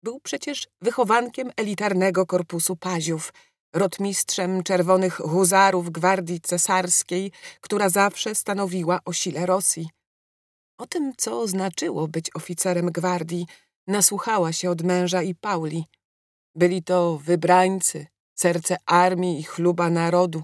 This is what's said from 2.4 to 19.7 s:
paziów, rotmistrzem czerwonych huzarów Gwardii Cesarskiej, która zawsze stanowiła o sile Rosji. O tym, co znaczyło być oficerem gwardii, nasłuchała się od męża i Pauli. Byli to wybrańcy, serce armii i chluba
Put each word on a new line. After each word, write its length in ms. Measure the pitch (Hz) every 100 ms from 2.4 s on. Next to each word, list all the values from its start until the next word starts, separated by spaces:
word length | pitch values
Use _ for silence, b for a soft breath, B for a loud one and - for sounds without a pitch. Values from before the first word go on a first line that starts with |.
| 175 170 - 180
paziów, 560 | 180 180 151 160 - b b _ _
rotmistrzem 880 | - 190 - 202 190 - - 180 190
czerwonych 520 | 175 185 175 185 185
huzarów 760 | - 151 165 185 190 196 190 175
Gwardii 500 | 165 180 190 170 175
Cesarskiej, 920 | - 175 - 185 180 - - 175 196 B B B
która 280 | - 208 202
zawsze 460 | 185 196 196 -
stanowiła 680 | 214 - 196 196 185 165 180
o 80 | -
sile 340 | 175 - 143 180
Rosji. 420 | 185 190 - 165 _ _ _ _ _ _ _ _ _
O 80 | 247
tym, 260 | 349 285 254
co 300 | - 233 226
znaczyło 600 | 190 190 175 330 - 156
być 220 | 160 165 -
oficerem 560 | - 175 190 180 175
gwardii, 540 | 170 180 180 165 175 170 B B _ -
nasłuchała 680 | 202 196 202 - 220 165
się 180 | 165 180
od 120 | 175
męża 400 | 170 180 180 180
i 120 | 175
Pauli. 500 | 180 214 185 156 160 160 _ _ _ _ _ _
Byli 280 | - 175 180
to 360 | 165 180 175 156
wybrańcy, 880 | 143 175 165 180 185 190 - 156 147 _ _
serce 420 | - 180 170 - - -
armii 540 | 175 180 180 180 156
i 40 |
chluba 460 | 156 - 170